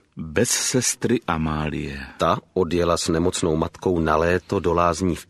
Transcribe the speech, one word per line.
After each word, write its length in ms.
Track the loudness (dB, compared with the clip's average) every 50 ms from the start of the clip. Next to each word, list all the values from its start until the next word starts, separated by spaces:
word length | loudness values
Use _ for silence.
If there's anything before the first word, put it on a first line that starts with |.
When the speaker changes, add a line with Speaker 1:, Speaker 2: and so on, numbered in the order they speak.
| _ _ _
Speaker 1:
Bez 340 | -14 -12 -4 -2 0 0 2
sestry 680 | 0 -2 -2 -2 -2 0 0 -2 -2 -2 -2 0 0 0 0
Amálie. 800 | -2 -2 -2 -2 -2 -2 -2 -4 -4 -4 -6 -6 -8 -10 -12 -14 -14 -6 -2
Speaker 2:
Ta 200 | 0 0 0 0 -2 _ _
odjela 420 | 0 0 2 2 2 2 2 2
s 120 | 0 0 0
nemocnou 480 | 0 2 2 0 0 0 0 0 0
matkou 440 | 0 0 -2 -4 -4 -2 0 0 2
na 160 | 2 2 2
léto 440 | 2 2 2 2 0 0 -2 -2 -2
do 120 | 0 2 2
lázní 440 | 4 2 2 2 2 0 -2 -2
v 100 | -2 -6 -10